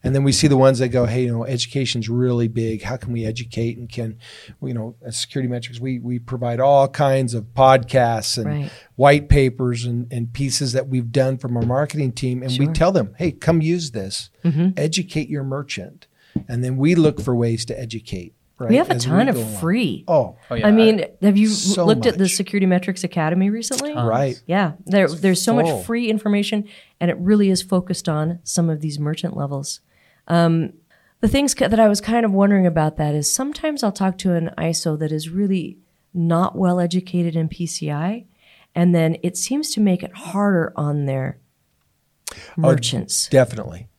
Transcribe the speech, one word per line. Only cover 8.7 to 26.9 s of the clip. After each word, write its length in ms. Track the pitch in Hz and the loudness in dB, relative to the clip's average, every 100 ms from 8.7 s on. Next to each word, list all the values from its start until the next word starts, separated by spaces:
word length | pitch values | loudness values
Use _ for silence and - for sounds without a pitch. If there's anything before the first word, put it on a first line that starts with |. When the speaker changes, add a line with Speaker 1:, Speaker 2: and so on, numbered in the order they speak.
| - _ - | -12 _ 4
Speaker 1:
white 340 | 143 147 147 | 6 6 6
papers 560 | 147 131 117 127 120 120 | 4 4 0 -4 -2 -4
and, 260 | 120 120 | -6 -6
and 220 | 123 117 | -6 -8
pieces 400 | 117 139 - 135 | -4 -4 -2 -2
that 140 | 127 135 | -2 -2
we've 240 | 127 117 | -2 0
done 260 | 131 131 127 | 0 0 -2
from 180 | 127 120 | -4 -2
our 80 | |
marketing 500 | 117 127 147 151 135 | 0 0 -2 -2 -4
team." 280 | 117 127 127 | -2 -4 -4
And 100 | 127 127 | -4 0
we 80 | 143 | 0
Speaker 2:
Sure. 80 | |
Speaker 1:
tell 180 | 160 170 | 2 2
them, 220 | 190 101 - | 2 -2 -2
"Hey, 120 | 175 | -4
come 300 | - - 165 | -2 0 2
use 300 | 156 175 156 | 2 -2 -4
this. 400 | 113 95 - - _ | -8 -8 -10 -12 _
Speaker 2:
Mm-hmm. 260 | 170 147 180 180 | -2 2 0 0
Speaker 1:
Educate 540 | 151 160 180 156 143 | -2 -2 -4 -6 -4
your 140 | 147 | -6
merchant." 640 | 135 135 143 - 92 - _ _ _ - - | -4 -8 -8 -10 -12 -18 _ _ _ -8 -4
And 160 | 120 | -4
then 140 | 127 131 | -2 2
we 180 | 147 175 | 4 4
look 240 | 156 - | 4 0
for 140 | - 120 | -2 0
ways 300 | 117 113 - | 0 -2 -6
to 120 | 120 | -10
educate, 560 | 120 110 - 95 87 _ _ _ | -10 -12 -10 -12 -12 _ _ _
right, 100 | 120 | 0
Speaker 2:
We 80 | 247 | 2
have 120 | - | 2
a 20 | |
Speaker 1:
as 120 | 123 123 | -2 0
we 40 | |
Speaker 2:
ton 160 | 170 269 | 2 2
of 80 | 160 | 0
Speaker 1:
go 60 | |
along. 140 | 110 107 | -4 -4
Speaker 2:
free. 460 | 170 214 196 95 - | -2 0 0 -4 0
Speaker 1:
Oh. 300 | 160 120 - _ | 0 0 -6 _
Speaker 3:
Oh, 60 | 120 | 0
yeah. 120 | 208 | 4
Speaker 2:
I 40 | |
mean, 320 | 220 220 214 - _ | 6 6 4 -2 _
have 140 | 196 202 | 2 4
you 120 | 214 | 2
Speaker 1:
So 360 | 208 185 190 170 | 2 -2 2 2
Speaker 2:
looked 200 | 143 165 | 4 2
at 80 | 175 | 2
the 80 | 190 | 0
Speaker 1:
much. 100 | - | 0
Speaker 2:
Security 320 | 190 202 190 | -2 0 2
Metrics 360 | 180 180 185 | 2 0 -6
Academy 460 | 180 - 156 175 196 | -4 -2 0 0 0
recently? 440 | 220 226 262 285 | -2 -6 -6 -4
Speaker 3:
Tons. 140 | 294 117 | -2 0
Speaker 1:
Right. 340 | 113 139 123 - | 0 0 -4 -2
Speaker 2:
Yeah, 280 | 185 185 - - | 0 0 -4 0
there, 200 | 196 175 | 2 2
Speaker 1:
It's 140 | 160 | 2
Speaker 2:
there's 200 | 190 180 | 0 2
so 140 | - 147 | 2 2
much 100 | 165 | 0
Speaker 1:
full. 160 | 123 | -2
Speaker 2:
free 240 | 90 233 233 | -4 -4 -2
information, 580 | 220 214 202 208 214 208 - _ | -2 0 0 0 -4 -6 -14 _